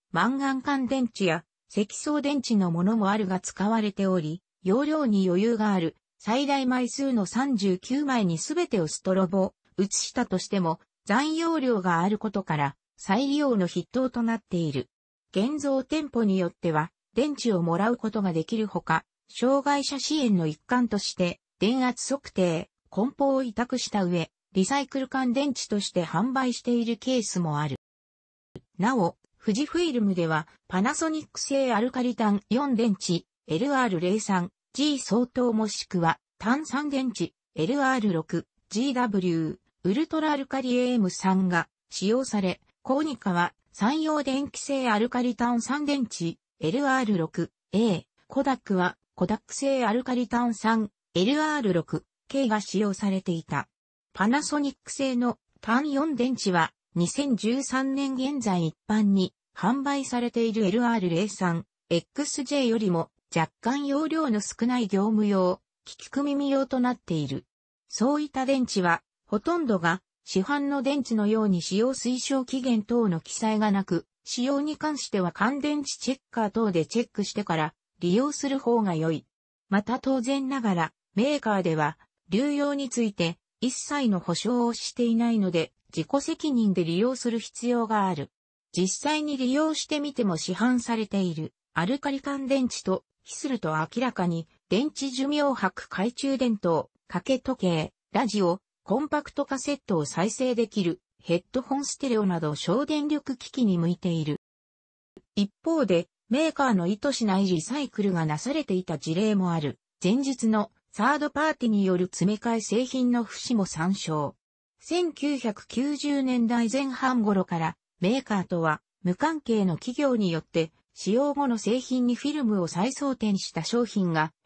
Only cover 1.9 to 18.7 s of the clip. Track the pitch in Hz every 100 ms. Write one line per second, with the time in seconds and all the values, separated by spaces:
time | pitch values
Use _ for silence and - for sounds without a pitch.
1.9 | - 302 294 277 294 - 214 180 165 185
2.9 | 226 196 214 190 185 - - 202 226 208
3.9 | 202 196 185 151 170 _ _ 185 233 302
4.9 | 311 262 202 185 180 226 226 214 190 165
5.9 | - _ _ 208 247 285 277 254 254 240
6.9 | - 277 233 180 226 277 226 196 180 -
7.9 | 269 285 247 185 160 - 320 339 208 156
8.9 | - 190 185 180 190 190 _ _ - 196
9.9 | - - 262 240 185 - 196 170 165 _
10.9 | _ - 220 302 320 330 320 262 214 180
11.9 | 165 185 214 214 196 - 151 143 - _
12.9 | _ - 202 277 294 285 214 175 180 -
13.9 | 254 262 240 226 226 - 175 160 139 -
14.9 | _ _ _ _ 185 240 302 277 269 262
15.9 | 311 285 233 214 190 175 - 170 151 160
16.9 | _ _ 233 294 277 233 185 170 170 214
17.9 | 240 214 220 196 160 160 226 214